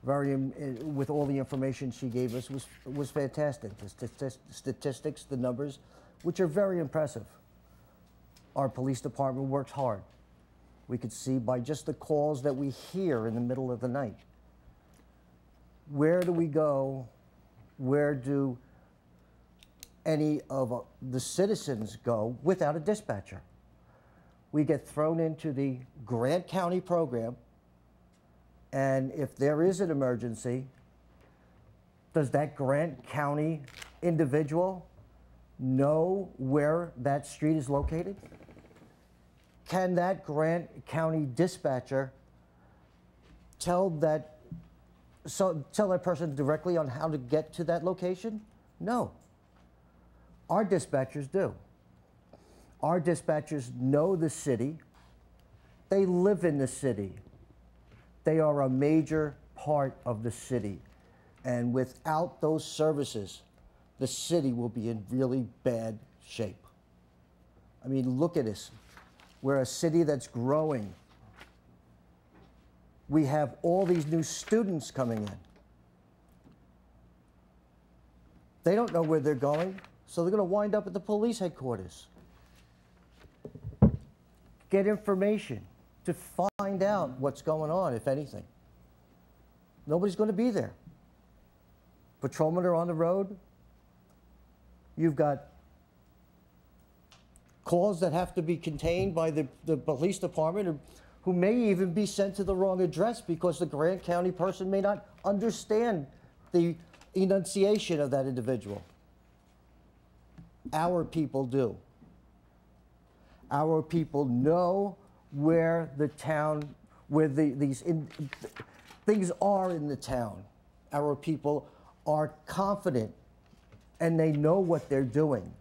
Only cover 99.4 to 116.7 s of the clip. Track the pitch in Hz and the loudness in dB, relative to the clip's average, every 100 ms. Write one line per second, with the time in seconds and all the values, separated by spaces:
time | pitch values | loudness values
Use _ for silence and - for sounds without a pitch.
99.4 | 135 - - 151 139 135 170 196 180 - | -2 -6 -2 -2 0 0 0 0 -4 0
100.4 | 156 185 190 151 - - - - 185 180 | 0 0 -2 -4 -10 -20 -20 -8 -2 2
101.4 | 185 240 226 190 190 170 202 - 196 196 | 4 4 4 2 2 0 -2 0 -2 0
102.4 | 190 190 190 185 180 143 214 240 - 165 | -2 2 2 2 0 2 0 -2 -4 0
103.4 | 180 151 170 143 156 185 - 175 180 180 | 0 0 -4 2 2 0 0 0 0 0
104.4 | 180 185 185 196 196 202 - - - 202 | -2 -2 -2 0 2 -2 -6 -6 -2 0
105.4 | 226 - - 214 240 190 139 - - - | 0 -2 0 2 2 0 -4 -14 -20 -20
106.4 | - 175 170 160 - - - - 190 196 | 2 4 4 0 -10 -20 -6 0 4 4
107.4 | 165 202 196 208 - 160 143 139 135 127 | 2 2 4 4 2 0 2 2 0 -2
108.4 | 117 127 101 98 - - - _ _ _ | -2 -2 -2 -10 -10 -20 -20 _ _ _
109.4 | _ _ _ - - _ _ _ - - | _ _ _ -20 -20 _ _ _ -20 -20
110.4 | - - - 156 170 180 156 165 143 135 | -20 -16 -6 -2 0 0 0 -2 0 0
111.4 | 131 135 120 90 - _ - - - _ | 0 2 0 -2 -16 _ -20 -20 -20 _
112.4 | _ _ _ - _ _ _ _ - - | _ _ _ -20 _ _ _ _ -20 -20
113.4 | - 139 156 160 151 165 156 143 143 120 | -4 0 2 2 2 0 0 0 2 2
114.4 | 139 175 180 190 202 175 - - _ 143 | 4 4 4 2 0 -6 -20 -20 _ 0
115.4 | 151 165 165 170 156 139 147 - 170 156 | 4 4 4 2 -2 -2 -2 -2 -2 0
116.4 | 151 151 147 | 0 -2 -4